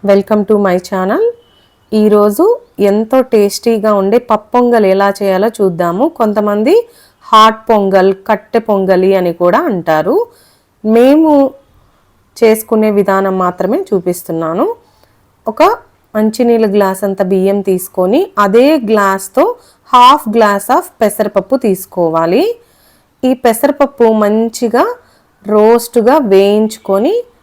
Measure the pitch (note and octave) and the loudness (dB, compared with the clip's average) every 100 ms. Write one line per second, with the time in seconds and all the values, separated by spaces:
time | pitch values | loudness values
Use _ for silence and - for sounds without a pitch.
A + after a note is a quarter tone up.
0 | G3+ G3 G3 G#3+ G3 G#3+ G3+ F3+ F3+ F#3+ | 2 0 0 -2 0 0 0 -2 -4 -6
1 | F#3 C#4 A#4 A#4 _ _ _ _ _ G#3+ | -4 -2 -2 -4 _ _ _ _ _ 0
2 | G#3+ G#3 G#3 G#3 F#4 A#4+ _ - G3+ G#3 | 2 2 2 2 0 0 _ -2 0 0
3 | A3 C4 B3+ A3 G3+ - - A3+ G#3+ G3+ | 0 -2 0 0 0 -2 -4 -2 0 0
4 | G3 A#3 A#3+ G#3+ - B3 A#3+ A#3 G3+ F#3+ | 0 -2 0 -4 -2 -2 2 2 2 2
5 | G3+ G3 G3+ F#3+ G#3+ G#3+ G3 E3+ F3 F3+ | 0 -2 -2 -2 -2 -2 -4 -2 -4 -2
6 | D4+ E4 A3 G#3 G#3 G#3 A3 G#4+ A#4+ _ | -4 -2 -2 -2 -2 -2 2 0 0 _
7 | _ _ - A3 A3 A3 - A3 G3 F#3+ | _ _ 0 4 4 2 -2 0 2 2
8 | F#3+ F#3+ - G3+ - A3+ A3 G3+ F#3+ F#3 | 2 -2 -4 -6 -4 -6 -2 -2 0 0
9 | F#3 F#3+ F3 E3+ F3 G#3+ E4+ G3 D#3+ D#3 | 2 0 -2 -2 0 0 -2 -4 -2 -2
10 | D#3+ E4+ A#4 _ _ _ _ _ G#3+ A3+ | 0 -2 -4 _ _ _ _ _ 0 2
11 | B3+ D4+ D#4+ C#4+ C4+ - _ _ _ _ | 4 4 4 2 0 -4 _ _ _ _
12 | _ _ _ - A3+ A3 A3 A3 G#3+ G3+ | _ _ _ 0 2 2 -2 -2 0 0
13 | G3 F#3+ G3 F#3+ F3+ F3 F#3+ C#4+ F#4+ G3 | 0 0 -2 -2 -4 -4 -4 -4 -4 -4
14 | F3 F3 - E3 D#3+ E3+ F4+ A#4 _ _ | -4 -8 -8 -8 -6 -4 -4 -6 _ _
15 | _ _ _ _ - A3 E4 A#4 _ _ | _ _ _ _ -12 0 0 0 _ _
16 | _ G#3+ G#3+ G#3+ A#3+ A#3 A3 G3+ G3 F#3+ | _ -4 -4 0 0 2 2 0 0 -2
17 | G3+ G3 F#3+ F#3+ F#3+ G3+ G3 F#3 F3+ - | -6 -4 -2 0 0 -2 -2 -4 -4 -4
18 | F3+ B3+ F#4+ - G3+ A3 C4+ D#4 A3 G#3+ | 0 0 -2 -4 0 2 2 2 0 0
19 | G3 G3 - - F#4 B4 _ _ _ B3 | 0 -2 -6 -2 -2 -4 _ _ _ 4
20 | B3 D4 A3+ A3+ G#3+ G3+ - C#4+ F4+ _ | 6 4 0 0 0 0 -2 -4 -4 _
21 | G#3+ - F3+ G3 F#3+ C4 A3+ F#3 - - | -4 -2 -4 -4 -2 -2 -2 -4 -6 -4
22 | E3+ D#3+ E3 G3 G4+ A#4+ _ _ _ _ | -2 0 0 0 -2 -6 _ _ _ _
23 | _ _ B3+ B3+ A#3+ A3 C#4+ C#4+ C#4 - | _ _ -4 0 0 0 -2 0 -4 0
24 | A3+ A3 G#3 G#3+ A3+ A3+ A#3+ A#3 G4+ B4 | 0 2 0 0 -2 -4 -4 -2 -2 -6
25 | _ _ _ _ G3+ G#3+ G#3+ A#3 - A#3+ | _ _ _ _ -2 2 4 2 0 -2
26 | A3 D4+ A#3+ F#3+ G3 G#3 G#3+ G#3+ - G3 | 2 0 2 2 2 0 -2 -4 -4 -2
27 | B3+ A#4 A#4+ _ | -2 -4 -6 _